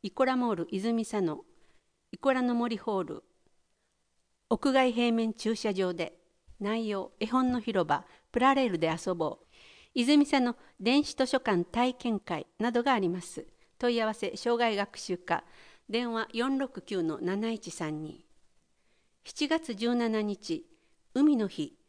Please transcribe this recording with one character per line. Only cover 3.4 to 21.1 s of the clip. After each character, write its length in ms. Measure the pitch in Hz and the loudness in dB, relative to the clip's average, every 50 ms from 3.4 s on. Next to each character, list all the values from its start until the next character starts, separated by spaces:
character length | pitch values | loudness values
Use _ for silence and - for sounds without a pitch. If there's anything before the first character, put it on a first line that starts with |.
| _ _ _ _ _ _ _ _ _ _ _ _ _ _ _ _ _ _ _ _ _ _ | _ _ _ _ _ _ _ _ _ _ _ _ _ _ _ _ _ _ _ _ _ _
屋 220 | 233 - - 277 | -4 0 2 4
外 200 | 262 269 254 254 | 4 6 4 4
平 200 | 226 240 240 240 | 2 2 2 2
面 200 | 226 226 226 226 | 2 2 0 -2
駐 220 | 214 - - 214 226 | -4 -2 -2 -2 -2
車 180 | - - 214 | 0 -2 -2
場 220 | 190 190 190 180 175 | 0 0 0 0 0
で。 240 | 170 165 - - _ _ _ _ _ _ - - - | -4 -6 -8 -8 _ _ _ _ _ _ -20 -12 -6
内 280 | 202 202 220 226 226 214 | -4 -4 -2 -2 -2 -4
容、 240 | 202 196 - - _ _ | -4 -6 -6 -8 _ _
絵 80 | 220 | -4
本 260 | 220 240 254 262 254 | 0 2 2 2 2
の 80 | 247 240 | 0 0
広 280 | 214 233 202 190 165 147 | -2 0 0 0 2 2
場、 160 | 143 - - - - - _ _ | 0 -2 -2 -12 -20 -20 _ _
プ 80 | - 233 | 0 4
ラ 160 | 247 269 269 | 4 6 6
レ 120 | 269 262 | 6 2
ー 40 | 226 | 2
ル 80 | 180 160 | 2 0
で 100 | 165 160 | 0 0
遊 260 | 160 165 - 190 180 | 0 -2 -2 -4 -2
ぼ 260 | 170 160 147 - _ | 0 -2 -4 -4 _
う、 40 | _ _ _ - - - - - - _ _ | _ _ _ -20 -20 -20 -20 -20 -20 _ _
泉 300 | 254 233 254 302 294 285 | 0 4 6 6 6 6
佐 160 | 285 302 269 | 6 4 2
野 140 | 247 240 233 - - - _ _ | 2 2 -2 -4 -14 -20 _ _
電 240 | 190 226 262 285 285 | 0 2 4 4 2
子 100 | - - | 0 -2
図 120 | - 262 | -2 0
書 140 | 254 - 254 | 0 0 0
館 240 | - 233 196 175 175 | 0 2 0 0 0
体 300 | - - 233 247 254 247 | -2 0 0 0 0 0
験 260 | - - 240 220 196 | -2 -4 -2 -2 -2
会 260 | _ - 175 151 - _ _ _ | _ -6 -8 -8 -8 _ _ _
な 120 | 214 240 | -2 0
ど 120 | 226 240 | 2 2
が 100 | 240 277 | 2 2
あ 60 | 262 214 | 2 2
り 100 | 190 170 | 2 0
ま 120 | 175 180 | -2 -4
す。 260 | - - - - - - _ _ - _ _ _ | -8 -12 -14 -14 -14 -16 _ _ -20 _ _ _
問 160 | - 240 240 | 0 0 2
い 60 | 233 | 2
合 60 | 220 | 0
わ 80 | 220 214 | -2 -2
せ、 220 | - - 185 - | -4 -6 -6 -6
障 220 | - - 240 240 233 | -4 -2 0 2 2
害 180 | 240 226 214 | 2 2 2
学 200 | 196 196 202 - | 0 -2 -4 -6
習 220 | - - - 180 175 | -16 -6 -6 -6 -6
課、 260 | - - 170 - - - - - - - - _ _ - | -2 -2 -2 -2 -2 -12 -20 -20 -20 -20 -20 _ _ -4
電 240 | 208 233 247 233 | -4 -2 -2 -2
話、 160 | 226 226 220 - | -2 -4 -4 -4
四 260 | - 226 240 269 269 262 | -4 -4 -2 0 0 -2
六 220 | 277 254 - 190 | -2 -4 -8 -14
九 220 | - - 202 185 | -10 -6 -4 -2
の 160 | 165 160 151 - | -2 -2 -2 -2
七 300 | - 175 190 202 220 226 | -4 -4 -2 -2 -2 -4
一 200 | 226 214 - 175 | -4 -6 -8 -14
三 320 | - - 170 151 156 151 | -10 -8 -6 -6 -6 -6
二。 220 | 156 156 - - - _ _ _ _ _ _ _ _ _ _ _ _ _ _ _ _ _ _ _ _ | -8 -12 -14 -18 -20 _ _ _ _ _ _ _ _ _ _ _ _ _ _ _ _ _ _ _ _
七 240 | - - - 294 277 | -18 -6 -6 -2 0
月 260 | 320 320 320 - 226 | 0 -2 -2 -6 -6
十 200 | 190 226 240 247 | -2 -2 0 0
七 280 | 240 233 226 220 220 | 0 0 0 0 0
日、 440 | 214 208 202 - - - 165 170 - _ - _ _ _ _ _ _ _ | -2 -2 -4 -6 -6 -6 -6 -6 -6 _ -20 _ _ _ _ _ _ _